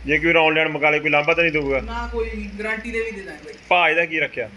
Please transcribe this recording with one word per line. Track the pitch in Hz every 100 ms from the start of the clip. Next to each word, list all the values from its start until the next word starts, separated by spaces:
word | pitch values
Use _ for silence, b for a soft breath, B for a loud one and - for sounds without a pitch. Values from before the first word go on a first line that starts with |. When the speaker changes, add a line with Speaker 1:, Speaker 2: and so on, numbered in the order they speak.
| 139
Speaker 1:
ਜੇ | 151
ਕੋਈ | 160
ਆਨਲਾਈਨ | 165 156 156 156
ਮੰਗਾ | 151 151
ਲੇ, | 151
ਕੋਈ | 151
ਲਾਂਭਾ | 147 147
ਤਾਂ | 165
ਨਹੀਂ | 170
ਦਊਗਾ? | 151 139 135
Speaker 2:
ਨਾ | 113 - 240
ਕੋਈ | 233 226
ਨਹੀਂ, | 220 208 202
ਗਾਰੰਟੀ | 214 226 233
ਦੇ | 226
ਵੀ | 226
ਦੇ | 196
ਦਾਂਗੇ | 190 -
ਬਾਈ। | - - -
Speaker 1:
ਭਾਅ | 180 165
ਇਹਦਾ | 160
ਕੀ | 170 160
ਰੱਖਿਆ? | 143 - 107